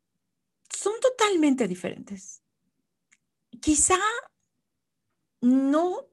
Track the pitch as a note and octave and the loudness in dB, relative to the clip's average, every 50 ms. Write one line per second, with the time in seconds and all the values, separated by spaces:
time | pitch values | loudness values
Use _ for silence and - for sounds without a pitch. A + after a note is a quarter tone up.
0 | _ _ _ _ _ _ _ _ _ _ _ _ _ _ - - - G4 A4 A#4+ | _ _ _ _ _ _ _ _ _ _ _ _ _ _ -12 -6 -4 -4 -2 0
1 | - B4+ B4+ - A4 G#4 F#4+ E4 D4+ C#4+ B3+ C4 A3+ F3 F3+ F3+ - - - - | 0 -2 2 2 0 2 2 2 2 2 2 2 0 -4 -4 -6 -8 -10 -10 -12
2 | - - G3+ F#3+ - - - - _ _ _ _ _ _ _ _ _ _ _ _ | -14 -16 -16 -16 -16 -20 -20 -20 _ _ _ _ _ _ _ _ _ _ _ _
3 | _ _ _ _ _ _ _ _ _ _ - - - D#4 D4+ D4 - - F#4 F#4 | _ _ _ _ _ _ _ _ _ _ -20 -6 -2 0 2 2 4 2 2 2
4 | G4+ A4 A#4 B4+ C5+ - _ _ _ _ _ _ _ _ _ _ _ _ _ _ | 2 -2 -4 -4 -10 -14 _ _ _ _ _ _ _ _ _ _ _ _ _ _
5 | _ _ _ _ _ _ _ _ A#3+ B3 C4 C4+ C4+ C#4 C#4+ D#4 F4 F4+ F#4 C#5 | _ _ _ _ _ _ _ _ 2 2 2 4 2 2 2 2 0 0 -4 -6
6 | - _ | -10 _